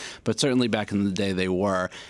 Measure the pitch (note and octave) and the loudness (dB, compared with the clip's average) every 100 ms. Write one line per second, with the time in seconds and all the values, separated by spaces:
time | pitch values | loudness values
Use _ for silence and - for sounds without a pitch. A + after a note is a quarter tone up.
0 | - - - A2 C#3+ B2+ A#2+ G#2+ G#2 G2+ | -12 -6 -2 0 2 2 2 0 0 0
1 | G2+ F#2 G2 F#2 F#2 F#2 G2+ F#2 F2+ - | 0 0 0 0 0 2 2 2 -2 -6
2 | - | -14